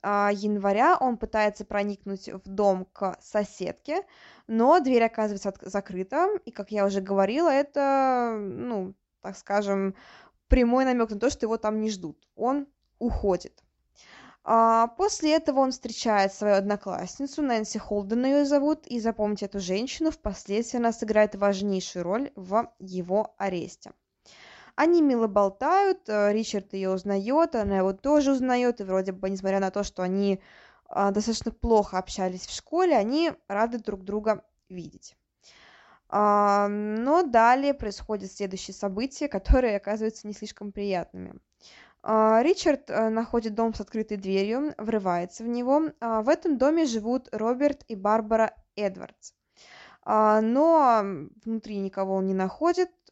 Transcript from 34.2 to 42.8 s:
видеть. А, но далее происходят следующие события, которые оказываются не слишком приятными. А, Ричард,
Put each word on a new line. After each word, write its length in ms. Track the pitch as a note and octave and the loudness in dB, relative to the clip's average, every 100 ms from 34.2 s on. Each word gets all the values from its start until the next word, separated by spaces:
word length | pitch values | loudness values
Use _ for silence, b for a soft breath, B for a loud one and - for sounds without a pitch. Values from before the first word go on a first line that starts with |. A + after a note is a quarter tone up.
| G#3+ G#3 - _ _ | -2 -2 -6 _ _
видеть. 480 | F3+ D#3+ - - _ _ _ b b b b b b _ | -16 -14 -18 -20 _ _ _ b b b b b b _
А, 600 | G3+ G#3 G#3 G3+ G3+ G3+ | 0 2 4 4 2 0
но 540 | G#3 G#3 G#3+ B3 E4 | -2 -4 -4 0 2
далее 500 | E4+ A#3 A3+ C4 C#4 | 4 4 6 4 2
происходят 580 | C#4 G#3+ G3+ - G#3+ F#3+ | -2 -6 -10 -8 -8 -8
следующие 420 | - G3+ F#3+ - F#3+ | -8 -8 -8 -12 -8
события, 520 | G3+ F#3+ C4 - D4 | -6 -4 -6 -4 -6
которые 480 | - - C4+ B3 G3+ | -4 2 4 4 -2
оказываются 500 | G3+ G#3+ A3 A3 G#3 | -4 -4 -4 -6 -12
не 80 | |
слишком 380 | G3+ G#3+ - G#3 | -12 -14 -12 -14
приятными. 640 | G3+ G3+ F#3 - F#3 F3+ - - _ B B B B | -8 -4 -4 -6 -12 -16 -16 -20 _ B B B B
А, 380 | - A3 A3 A3 | 0 2 4 4
Ричард, 460 | C4+ F#4 F4 C#4 | 4 2 2 0